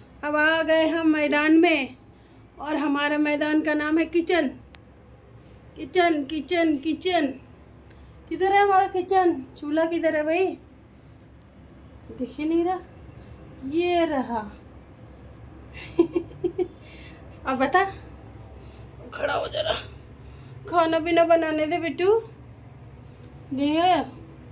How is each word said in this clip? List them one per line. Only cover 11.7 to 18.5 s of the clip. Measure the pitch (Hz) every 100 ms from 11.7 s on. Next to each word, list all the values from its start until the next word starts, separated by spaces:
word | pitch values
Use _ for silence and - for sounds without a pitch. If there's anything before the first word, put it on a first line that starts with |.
| - - - - 226
दिख | 247 -
ही |
नहीं | 302 330
रहा। | 349 370 - - - - - - - - 269
ये | 320 349 349 330
रहा। | 277 233 233 202 - - - - - - - - - - - - - - -
<laughs> | 339 349 - - 349 - 370 - - - - - - - -
अब | 254
बता, | 269 359 392 - - - - - -